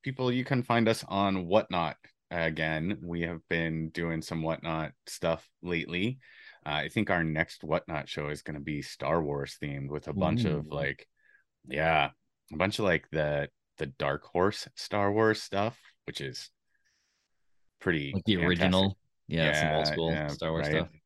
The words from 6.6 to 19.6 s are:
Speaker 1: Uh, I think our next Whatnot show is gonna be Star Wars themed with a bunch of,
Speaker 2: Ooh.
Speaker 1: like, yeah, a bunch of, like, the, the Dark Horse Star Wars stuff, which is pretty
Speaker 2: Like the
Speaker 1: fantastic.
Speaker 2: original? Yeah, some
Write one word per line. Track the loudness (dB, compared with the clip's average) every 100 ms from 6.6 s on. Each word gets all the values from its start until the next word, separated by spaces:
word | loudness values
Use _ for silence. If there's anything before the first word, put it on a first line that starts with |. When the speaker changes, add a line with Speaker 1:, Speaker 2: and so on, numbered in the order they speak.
Speaker 1:
Uh, | -4 -4
I | -2
think | -2 0
our | 2
next | 2 0 -2 -4
Whatnot | -2 -2 -2 -8 -6
show | -6 -6
is | -6
gonna | -8 -10
be | -6 -6
Star | -8 -6 0 0
Wars | 0 -4 -6 -8
themed | -8 -6 -6
with | -8 -6
a |
bunch | 0 2 2
of, | 0 0 -4
Speaker 2:
Ooh. |
Speaker 1:
like, | -4 -4 -4 -14 _ _ _ _ _ -8
yeah, | 0 4 4 2 -4 _ _ _
a | -2
bunch | 0 2
of, |
like, | 2 2 0
the, | -2 0 0 -4 _ _ _
the | -8
Dark | -2 -2 -2
Horse | -2 2 2 0 -12 -12
Star | -6 0 0
Wars | 4 4 2
stuff, | -2 -2 -2 -4 -20 _ -12
which | -8
is | -8 -10 -14 _ _ _ _ _ _ _ _ _ _ _ _ _
pretty | 0 0 0
Speaker 2:
Like | -2
the | 2 4
Speaker 1:
fantastic. | 4
Speaker 2:
original? | 4 4 4 4 0 _ _ -6
Yeah, | 0 2
some | 4